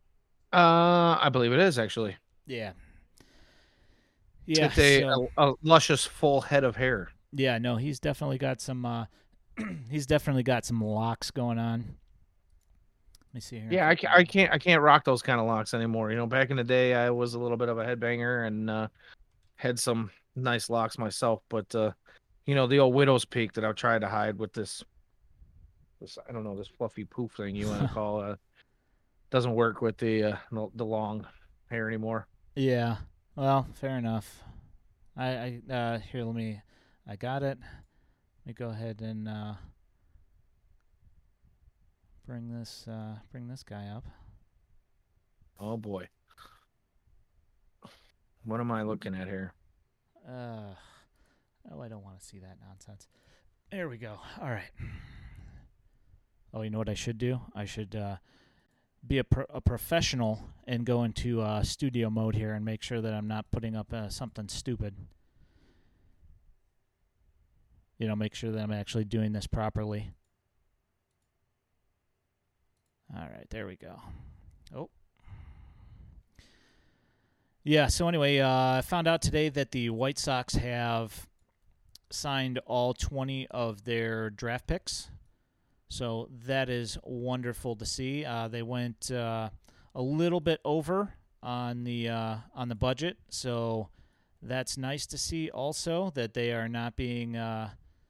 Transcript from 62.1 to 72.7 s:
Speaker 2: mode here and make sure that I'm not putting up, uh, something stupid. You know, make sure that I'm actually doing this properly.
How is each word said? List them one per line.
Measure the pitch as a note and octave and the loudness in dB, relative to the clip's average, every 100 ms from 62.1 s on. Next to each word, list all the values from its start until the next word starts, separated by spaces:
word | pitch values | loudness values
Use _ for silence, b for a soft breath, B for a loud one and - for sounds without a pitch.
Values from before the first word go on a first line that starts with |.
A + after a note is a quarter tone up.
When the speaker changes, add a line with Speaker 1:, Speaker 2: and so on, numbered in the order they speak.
Speaker 2:
mode | A2 A2 | 0 0
here | A2 G#2+ | 0 -2
and | G#2+ | -4
make | G#2+ A2 | -4 -6
sure | - A#2+ | -6 -4
that | A2 | -4
I'm | G#2+ G#2+ | -4 -4
not | A2 - | -6 -4
putting | B2 A2+ A2 | -6 -4 -6
up, | G#2 | -8
uh, | A#2 G#2 | -8 -8
something | - B2 - G#2 | -8 -10 -10 -10
stupid. | - - A#2 G#2+ F#2+ - _ _ _ - _ _ _ _ _ _ _ - - _ _ _ _ _ _ _ _ _ _ _ _ _ _ _ - | -8 -6 -6 -6 -10 -16 _ _ _ -20 _ _ _ _ _ _ _ -20 -20 _ _ _ _ _ _ _ _ _ _ _ _ _ _ _ -6
You | A2 | -4
know, | G#2+ | -2
make | G#2+ | -4
sure | - A2+ | -4 -6
that | A2 | -4
I'm | G#2+ | -4
actually | G#2 G2+ A#2 | -6 -4 -4
doing | G#2 A2+ A2 | -2 0 0
this | G#2 - | -2 -4
properly. | A#2 G#2+ A2 G#2+ G#2 G#2 - _ _ _ _ _ _ _ _ _ _ _ _ _ _ _ _ _ _ _ _ _ _ _ _ _ | -2 -2 -4 -6 -6 -8 -14 _ _ _ _ _ _ _ _ _ _ _ _ _ _ _ _ _ _ _ _ _ _ _ _ _